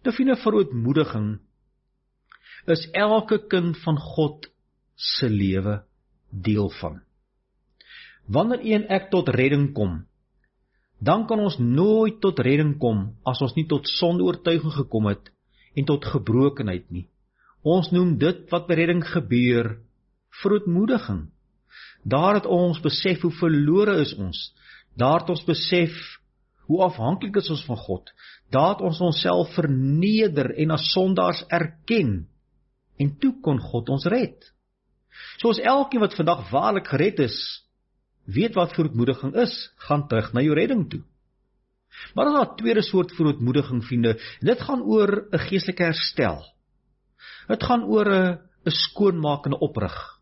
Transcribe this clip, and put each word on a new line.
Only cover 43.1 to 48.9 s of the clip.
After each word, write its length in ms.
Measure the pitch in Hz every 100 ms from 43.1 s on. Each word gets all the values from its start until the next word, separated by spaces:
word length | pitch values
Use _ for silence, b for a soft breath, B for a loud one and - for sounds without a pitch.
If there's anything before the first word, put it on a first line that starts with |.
verootmoediging, 760 | - 156 143 117 135 139 123 113
vriende, 280 | 120 117 110 B B
en 60 | 123
dit 160 | 247
gaan 200 | - 262
oor 460 | 208 214 202 202 -
'n 80 | 165 -
geestelike 340 | 190 185 185
herstel. 600 | 170 160 - - 113 80 - _ _ _ _ _ _ _ B B B
Dit 160 | -
gaan 200 | - 240
oor 220 | 202 214 208
'n, 340 | 190 185 175 _ _ -
'n 60 |
skoonmaak 760 | - -